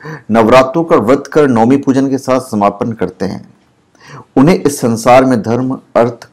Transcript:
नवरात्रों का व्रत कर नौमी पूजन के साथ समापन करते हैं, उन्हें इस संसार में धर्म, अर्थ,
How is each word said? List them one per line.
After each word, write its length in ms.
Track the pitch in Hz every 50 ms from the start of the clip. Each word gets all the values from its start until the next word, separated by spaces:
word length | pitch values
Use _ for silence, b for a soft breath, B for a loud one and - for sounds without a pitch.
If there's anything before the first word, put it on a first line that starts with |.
| B B B B B -
नवरात्रों 540 | 107 113 113 110 123 131 131 165 - 165 165
का 120 | 170 175
व्रत 340 | 139 104 110 139 143 - - -
कर 160 | 156 151 135
नौमी 280 | 120 110 113 120 139
पूजन 340 | 143 139 143 123 135 135 139
के 80 | 135 127
साथ 220 | - 131 127 131
समापन 520 | 127 - 113 104 104 101 101 - 120 120 110
करते 320 | - 92 85 - - 95
हैं, 240 | 92 95 95 - - _ _ _ _ _ _ _ _ _ B B B B B B B -
उन्हें 180 | 135 135 160 190
इस 220 | - - 143 139 -
संसार 440 | - 117 113 110 - 127 123 131 131
में 160 | 135 127 110 92
धर्म, 300 | 107 117 123 131 127 131 - - _ -
अर्थ, 320 | 110 117 123 120 - - -